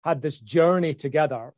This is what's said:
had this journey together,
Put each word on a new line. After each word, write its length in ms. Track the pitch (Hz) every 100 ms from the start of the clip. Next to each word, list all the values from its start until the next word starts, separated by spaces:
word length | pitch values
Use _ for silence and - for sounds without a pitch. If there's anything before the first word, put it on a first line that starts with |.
had 180 | 139 135
this 180 | 147 -
journey 540 | 107 165 165 180 165
together, 600 | 147 139 151 151 120 120